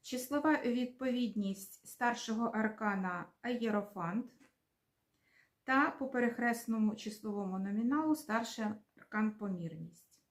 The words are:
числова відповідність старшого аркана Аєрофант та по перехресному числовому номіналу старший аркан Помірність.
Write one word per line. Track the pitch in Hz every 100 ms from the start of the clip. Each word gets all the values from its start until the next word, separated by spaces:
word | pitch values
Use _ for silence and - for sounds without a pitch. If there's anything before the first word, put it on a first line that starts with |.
числова | - 254 - 285 302 302
відповідність | - 240 247 - 262 247 240 208 196 190 - - -
старшого | - 240 233 - 220 233
аркана | 214 214 214 214 196 185 175 175 _
Аєрофант | 240 240 226 208 202 190 170 208 269 _ - _ _ _ _ _ _ _ _ _ _ _
та | - 269 311
по | - 269
перехресному | 247 240 233 240 233 - 226 214 208
числовому | 214 - 214 202 196 190
номіналу | 190 208 233 294 311 302
старший | - 220 233 - 214 214 _ _
аркан | - 214 214
Помірність. | 214 202 180 165 160 165 - _ _ _